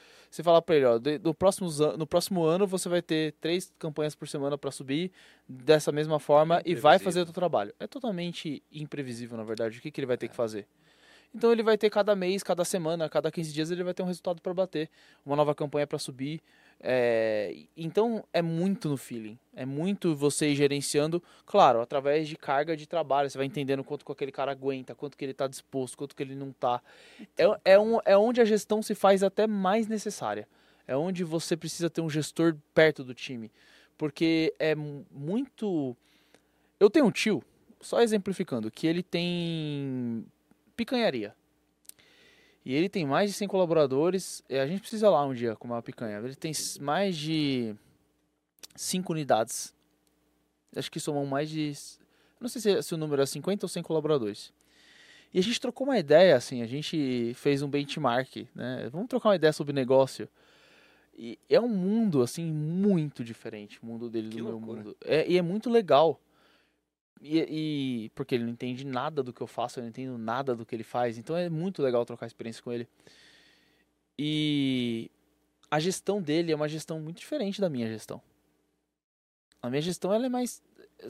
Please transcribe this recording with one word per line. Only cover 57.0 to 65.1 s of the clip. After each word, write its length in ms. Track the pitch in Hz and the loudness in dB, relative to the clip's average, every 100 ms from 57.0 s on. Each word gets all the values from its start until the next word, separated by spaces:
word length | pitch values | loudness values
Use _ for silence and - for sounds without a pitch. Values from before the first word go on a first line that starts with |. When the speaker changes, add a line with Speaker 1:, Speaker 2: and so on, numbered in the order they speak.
| 135 123 117 | 0 0 -2
Speaker 1:
fez 280 | 127 147 139 | 0 0 2
um 60 | 143 | 0
benchmark, 800 | 143 143 - 139 120 131 - 101 | -2 -4 -2 0 0 -2 -10 -14
né? 360 | - 120 127 107 | -10 -8 -8 -8
Vamos 160 | 147 247 | -8 -6
trocar 220 | 254 220 | 0 2
uma 60 | 190 | 6
ideia 180 | 156 | 4
sobre 180 | 151 147 | 4 -2
negócio. 560 | 139 123 131 131 - 110 _ _ _ _ _ _ _ _ - | -2 4 6 6 0 -14 _ _ _ _ _ _ _ _ -18
E 220 | 117 - _ | -16 -16 _
é 100 | 151 | 4
um 100 | 240 | 4
mundo, 520 | 202 180 220 220 147 | 0 0 2 2 2
assim, 240 | 120 - | 2 0
muito 800 | 170 156 151 175 208 185 151 - | -6 -4 -2 0 2 2 0 -6
diferente, 540 | 117 113 117 110 104 - | -12 -10 -14 -14 -16 -16
o 40 | 113 | -14
mundo 240 | 113 117 | -10 -6
dele 180 | 113 110 | -6 -6
Speaker 2:
Que 80 | 113 | -8
Speaker 1:
do 80 | |
meu 80 | 117 | -8
Speaker 2:
loucura. 260 | 113 110 110 | -10 -10 -12
Speaker 1:
mundo. 140 | 104 - | -14 -14
É, 240 | - | -2